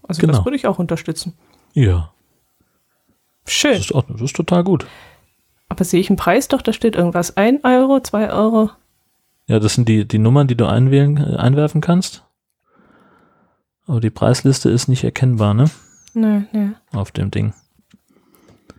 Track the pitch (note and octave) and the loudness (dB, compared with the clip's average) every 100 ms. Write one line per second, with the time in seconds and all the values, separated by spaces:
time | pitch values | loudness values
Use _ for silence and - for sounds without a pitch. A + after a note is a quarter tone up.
0 | - D#3+ D#3+ C3 A#3+ C#4 A3 F#3 F3 E3 | -8 -2 2 2 0 -2 -2 -2 -4 -4
1 | - D#3 F3 - _ _ _ D3+ G#2+ F2 | -6 -10 -10 -14 _ _ _ 0 2 2
2 | D#2 _ _ _ _ _ _ _ _ _ | -2 _ _ _ _ _ _ _ _ _
3 | _ _ _ _ - - D4 G3 - C#3 | _ _ _ _ -8 -2 0 0 -2 -2
4 | - A2+ B2+ - D#3+ F3 F#3 D#3+ - - | -2 -6 -8 -4 -2 0 0 -2 -4 -20
5 | - _ _ _ _ _ - G3 F3+ F3+ | -20 _ _ _ _ _ -10 -6 -2 0
6 | G3 G3 - A3 - C4+ - - A3+ G3 | 0 0 2 0 0 -2 -2 -2 -2 0
7 | F3 F3 E3+ - G#3+ C#4+ B3+ B3+ C4 C4+ | -2 -2 -4 0 0 2 2 2 2 0
8 | C4 G#3 G#3+ - G#3+ A3 G#3+ - _ _ | -2 -4 -2 0 0 2 0 -4 _ _
9 | _ _ _ _ - A2+ G#2+ - A#2 G#2+ | _ _ _ _ -2 0 2 0 2 2
10 | G2+ G#2+ A2 C#3+ C3+ A#2+ G#2+ A2 C3 C#3 | 2 2 4 4 2 0 0 2 2 4
11 | C#3+ D3 D3 - B2 C#3+ D3+ D#3 E3 F3 | 2 0 -2 0 2 2 2 0 0 0
12 | - - _ _ _ _ _ _ _ _ | -2 -10 _ _ _ _ _ _ _ _
13 | _ _ _ _ _ _ _ _ - A#2+ | _ _ _ _ _ _ _ _ -6 -2
14 | A2 - A2 B2+ C3+ C3+ - A#2+ - B2+ | -2 0 0 2 2 0 0 0 0 -2
15 | A#2 - B2+ A2+ G#2 G#2 D#3 - _ _ | -2 -2 0 2 2 2 2 -2 _ _
16 | _ A3+ G#3+ G#3 G3+ G#3+ G3+ G#3+ _ A2 | _ -2 0 0 -2 -4 -4 -6 _ -6
17 | G2 - G2 G#2 G#2 - _ _ _ _ | -6 -4 -4 -2 -4 -6 _ _ _ _
18 | _ _ _ _ _ _ _ | _ _ _ _ _ _ _